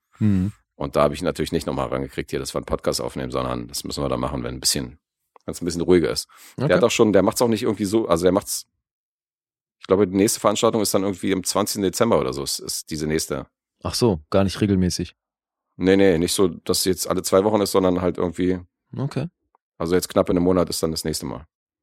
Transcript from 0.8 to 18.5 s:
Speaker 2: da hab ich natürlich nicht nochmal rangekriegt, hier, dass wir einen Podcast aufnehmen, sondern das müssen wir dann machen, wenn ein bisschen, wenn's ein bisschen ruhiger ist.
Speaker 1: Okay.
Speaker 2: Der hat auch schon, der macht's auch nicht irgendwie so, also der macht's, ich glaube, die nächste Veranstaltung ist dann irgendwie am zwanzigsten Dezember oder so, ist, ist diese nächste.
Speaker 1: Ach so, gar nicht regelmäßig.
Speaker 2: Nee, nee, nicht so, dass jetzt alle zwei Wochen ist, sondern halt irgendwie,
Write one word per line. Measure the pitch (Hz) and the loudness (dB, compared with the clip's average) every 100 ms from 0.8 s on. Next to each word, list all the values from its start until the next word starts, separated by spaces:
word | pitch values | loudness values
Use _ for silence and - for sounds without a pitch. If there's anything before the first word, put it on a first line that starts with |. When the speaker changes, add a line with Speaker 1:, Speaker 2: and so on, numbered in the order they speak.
| 71 73 | -4 2
Speaker 2:
da | |
hab | 73 | 2
ich | 71 | 2
natürlich | 85 - 76 | -4 -2 -2
nicht | 82 - | -2 -4
nochmal | 71 62 | -4 -4
rangekriegt, | 64 67 - 76 | -4 -6 -8 -6
hier, | 71 | -6
dass | 67 73 | -6 -8
wir | |
einen | - | -6
Podcast | 78 - 73 | -4 -2 -4
aufnehmen, | 62 - 65 | -6 -6 -6
sondern | 64 64 62 60 | -4 -4 -6 -8
das | - | -10
müssen | - - | -10 -6
wir | 69 | -4
dann | 62 | -2
machen, | 64 67 | -4 -4
wenn | 60 64 | -8 -4
ein | |
bisschen, | - - 62 - _ _ _ _ - | -4 -2 -6 -14 _ _ _ _ -14
wenn's | 80 | -6
ein | 87 | -4
bisschen | 82 | -2
ruhiger | 80 90 69 | 4 4 4
ist. | - - - - - | -4 -8 -16 -18 -6
Speaker 1:
Okay. | 82 | 2
Speaker 2:
Der | 87 | 4
hat | |
auch | 117 | 4
schon, | - 110 | 4 4
der | 95 | 6
macht's | 98 - | 4 2
auch | 120 | 0
nicht | 107 | 0
irgendwie | 117 101 98 | -2 -2 0
so, | 113 110 | 0 2
also | 85 | 2
der | 90 | 4
macht's, | 95 - - - _ _ _ _ _ _ _ _ _ _ _ | 2 0 -10 -10 _ _ _ _ _ _ _ _ _ _ _
ich | - | 0
glaube, | 95 95 | 2 2
die | 95 | 4
nächste | 104 - | 2 2
Veranstaltung | 107 107 113 113 | 0 2 2 2
ist | 98 | 0
dann | 104 | 0
irgendwie | 95 90 101 | -2 -4 -2
am | 92 | -2
zwanzigsten | 90 95 104 110 | -2 -2 -2 0
Dezember | 95 - 117 87 | -2 2 2 2
oder | 64 | 0
so, | 67 | -4
ist, | 69 - | -6 -8
ist | - - - | -8 -10 -8
diese | 76 78 | -8 -4
nächste. | 78 - 71 71 _ _ _ | -2 -4 -8 -10 _ _ _
Speaker 1:
Ach | - - | -8 0
so, | 120 82 - | 2 0 0
gar | 98 98 | 0 0
nicht | - | 0
regelmäßig. | 104 95 90 - 90 _ _ _ _ _ _ - | 2 2 2 -2 -8 _ _ _ _ _ _ -2
Speaker 2:
Nee, | 90 98 | 4 6
nee, | 98 80 | 6 4
nicht | 85 | 2
so, | - 92 | 2 0
dass | - - 90 98 | 0 -4 -2 0
jetzt | 87 - | -2 -2
alle | 87 | -4
zwei | 82 95 | 2 4
Wochen | 104 107 | 4 2
ist, | 98 | 2
sondern | 98 92 90 | 2 4 2
halt | 90 85 | 0 -2
irgendwie, | 90 82 90 | -4 -2 -2